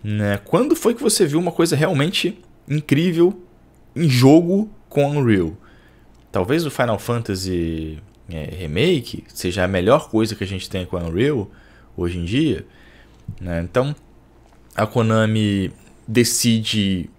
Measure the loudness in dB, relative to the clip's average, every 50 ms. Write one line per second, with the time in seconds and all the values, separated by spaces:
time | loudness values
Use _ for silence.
0 | -6 -4 -2 -2 0 0 -2 -2 -2 0 2 2 4 2 0 2 2 -2 0 2
1 | 0 0 2 2 2 2 2 0 -2 -2 0 0 0 2 2 0 2 2 2 0
2 | 0 0 -2 -2 -4 -4 -6 -8 -18 -20 -20 _ _ -4 -4 -4 0 0 0 2
3 | 2 0 4 4 4 2 2 -2 -16 -20 _ _ -20 _ _ _ -20 -14 _ 0
4 | 0 2 4 6 8 8 8 8 6 4 0 0 -2 -4 -10 -20 -20 _ 0 0
5 | 0 0 0 0 2 4 4 2 2 -2 -4 -10 -20 -20 -20 -20 _ -20 _ _
6 | _ -20 -20 -20 _ _ -4 -4 0 0 0 -2 -2 -4 -2 -2 -2 0 -2 -4
7 | -2 -4 -4 -4 -2 -4 -6 -4 -4 -4 -2 -2 -2 -2 -4 -6 -8 -10 -12 -14
8 | -18 -20 _ _ -18 -14 -12 -10 -10 -10 -10 -10 -8 -6 -2 0 0 0 0 -2
9 | -4 -8 -14 -14 -14 -16 -14 -6 -6 -4 -2 -2 -2 0 0 0 2 4 2 2
10 | 2 -2 -2 0 0 0 -4 -8 -8 -8 -8 -10 -10 -8 -8 -8 -8 -6 -8 -6
11 | -6 -4 -2 0 0 0 0 -2 -6 -8 -14 -20 -20 -20 -20 -20 -20 _ -8 -6
12 | -6 -4 -4 -6 -6 -4 -2 -2 0 0 -2 -4 -8 -16 _ -20 -20 -20 -20 -20
13 | -20 _ _ -20 -18 -16 -16 -12 -8 -6 -6 -6 -6 -2 -2 -2 -2 -2 -6 -10
14 | _ _ -20 -20 _ _ _ -20 -20 _ -20 -20 _ _ -4 -4 -4 -2 0 0
15 | 2 2 4 2 2 2 2 0 0 0 0 0 -2 -4 -6 -12 -20 -20 -20 -18
16 | -12 0 2 2 2 2 0 0 2 2 2 2 0 -2 -2 0 0 0 -2 -4
17 | -6 -10 -14